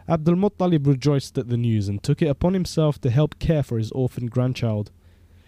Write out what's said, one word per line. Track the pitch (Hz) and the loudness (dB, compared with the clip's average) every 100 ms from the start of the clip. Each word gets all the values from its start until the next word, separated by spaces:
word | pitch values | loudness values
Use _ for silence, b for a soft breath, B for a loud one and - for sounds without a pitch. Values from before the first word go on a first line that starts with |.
| b | b
Abdul | 165 156 175 | 0 2 2
Muttalib | 202 - 180 160 139 | 0 0 0 2 2
rejoiced | 131 139 139 - 135 | 2 2 0 -2 -6
at | 123 | -2
the | 120 | -2
news | 120 110 98 | 0 0 0
and | 101 | -4
took | - 147 | -2 0
it | 160 | 0
upon | 135 175 | 0 0
himself | 190 175 - 151 - | 0 -2 0 0 0
to | 131 | 0
help | 120 151 - | 2 0 -2
care | - 156 | 0 0
for | 139 117 | 0 -4
his | 110 | -4
orphaned | 131 127 - 120 | -4 -4 -4 -4
grandchild. | 123 127 123 117 104 104 _ b b b b | -2 -2 -2 -2 -2 -6 _ b b b b